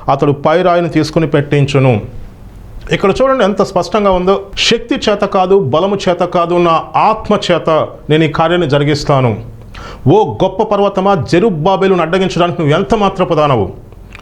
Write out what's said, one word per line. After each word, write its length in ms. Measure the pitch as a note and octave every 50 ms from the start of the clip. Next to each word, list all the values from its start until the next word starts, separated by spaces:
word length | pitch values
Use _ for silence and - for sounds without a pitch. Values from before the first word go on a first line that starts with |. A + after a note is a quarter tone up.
| - -
అతడు 200 | C#3 - D#3+ D3
పైరాయిని 580 | C#3+ C#3+ - D3+ D#3 F3 F#3 F3+ E3+ F3 E3+ D#3+
తీసుకుని 380 | - D#3 D3+ - - E3+ D#3+
పెట్టించును. 760 | D3+ - C#3+ C#3+ C#3+ D3 C#3+ C#3 C#3 - C#3 C3 C3 A#2+ G2+ G2 - - - - - - - - - - - - - - - - -
ఇక్కడ 220 | D#3+ E3+ - G3 F#3+ -
చూడండి 220 | B3+ C4+ C4 C4 G#3+
ఎంత 180 | F#3+ G#3 G3
స్పష్టంగా 500 | G3 - - F#3 E3+ - - G#3+ G3+ G3
ఉందో. 300 | F#3 F3+ F3+ F#3+ G3 G3 - - -
"శక్తి 380 | - - - A3+ A#3 A#3 - D4
చేత 240 | A#3+ - - G#3 G3+
కాదు, 400 | G#3 G3 - G3 F#3 F#3 G3 G3
బలము 380 | F3 B2 B2+ D#3 F#3 G3 G3+ G3 - F#3+
చేత 100 | F3 F3
కాదు, 360 | F3+ F3+ F3+ F3+ E3+ E3 F3
నా 280 | F3 F3 E3+ E3 D3+ C#3+ - -
ఆత్మ 420 | C#3+ E3 G3+ A3 A3 - - G#3 G3 - -
చేత 360 | F3 D#3 - E3+ D#3+ D3+ A#2+ G#2+ - - - -
నేను 140 | D3 D#3 D#3+
ఈ 40 |
కార్యాన్ని 420 | D3+ D3 - E3 E3 F3 F3 F3 C#3+
జరిగిస్తాను." 680 | C#3+ C#3+ D3 C#3+ D#3 C#3+ - - D3 C3+ B2+ A#2+ G#2 - - - - - - - - - - - - - -
ఓ 260 | B2 E3 G#3 G#3 F3 G#2 - F3+
గొప్ప 200 | F#3+ F#3+ F#3+ G#3+
పర్వతమా, 520 | G#3+ G#3 G3 G3+ G3 G3 G3 F#3 G3+ G3
జెరుబ్బాబెలును 840 | E3+ A#2 - D3+ F3 G#3+ A#3 F3+ D3 D3+ G3 F#3+ F3+ F#3+ F#3+ F#3+ F3
అడ్డగించడానికి 600 | E3 D#3+ F3 F#3 F#3+ F3 - D#3+ F3 F3 - -
నువ్వు 160 | E3 C#3 D3
ఎంత 180 | E3+ G3 - A#3
మాత్రపు 380 | G#3+ G3+ F#3+ - - F3+ - E3+
దానవు? 540 | D3+ D3+ C#3+ C3+ A#2 G2 F2+ - - - - - - - - - -